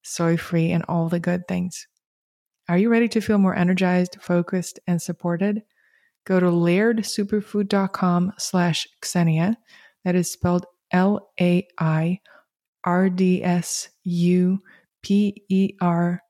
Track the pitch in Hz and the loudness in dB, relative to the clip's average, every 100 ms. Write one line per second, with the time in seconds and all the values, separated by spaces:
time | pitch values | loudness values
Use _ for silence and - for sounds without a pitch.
0 | - - 170 165 - 170 165 175 - 175 | -12 -4 0 -2 -2 -2 0 -2 -2 -2
1 | 165 175 170 180 175 180 180 - - _ | -2 -2 -2 -4 -4 -6 -6 -10 -20 _
2 | _ _ _ _ _ _ - 175 226 233 | _ _ _ _ _ _ -2 0 2 2
3 | 233 220 208 208 190 - 180 185 185 180 | 2 0 0 2 2 2 0 2 2 2
4 | 180 - - 175 170 185 170 - - 170 | 0 -6 -2 -2 0 -4 -6 -10 -4 -4
5 | - 170 170 170 196 214 - _ _ _ | -4 -6 -4 -2 -2 -2 -8 _ _ _
6 | _ _ - 185 180 170 170 180 220 226 | _ _ -2 2 2 2 2 4 2 0
7 | 196 - 202 214 196 208 202 202 190 - | -2 -4 -2 -2 -2 -4 0 0 -2 0
8 | 180 175 180 - - 185 175 156 - _ | 0 2 0 -4 -4 0 0 -2 -6 _
9 | - 180 165 160 180 233 _ - - _ | -6 0 2 2 0 -2 _ -20 -20 _
10 | 185 180 170 - 175 180 - _ _ 180 | -2 0 -2 -4 -2 -2 -4 _ _ 0
11 | 190 208 - - 180 175 - - 160 156 | 2 0 -6 -2 2 2 -2 -4 -2 0
12 | 165 185 _ - _ _ _ _ 180 180 | -2 -4 _ -20 _ _ _ _ -2 2
13 | 190 180 185 180 180 175 - - - _ | 2 2 2 2 0 -2 -2 -8 -10 _
14 | 180 175 175 180 180 196 _ - _ _ | -6 0 2 4 2 0 _ -20 _ _
15 | - 202 208 202 _ 190 196 - 175 170 | 0 2 2 -4 _ 0 0 0 0 0
16 | 175 175 | 0 -4